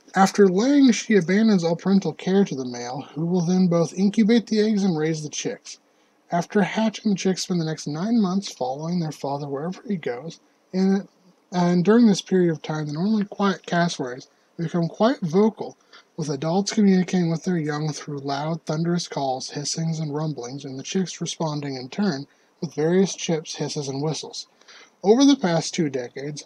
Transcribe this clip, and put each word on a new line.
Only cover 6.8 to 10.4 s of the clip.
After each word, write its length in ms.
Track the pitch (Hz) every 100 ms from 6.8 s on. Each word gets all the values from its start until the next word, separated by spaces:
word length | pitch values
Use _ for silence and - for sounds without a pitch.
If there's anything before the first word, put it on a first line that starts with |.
| 220 - 214
the 40 | 190
chicks 280 | 190 180
spend 180 | - 175
the 20 |
next 220 | 160 156 -
nine 340 | 151 208 233
months 320 | 185 196 196
following 480 | - 127 139 160 180
their 100 | 156
father 380 | - 139 143 147
wherever 320 | 139 165 185 -
he 80 | 190
goes, 420 | - 120 160 -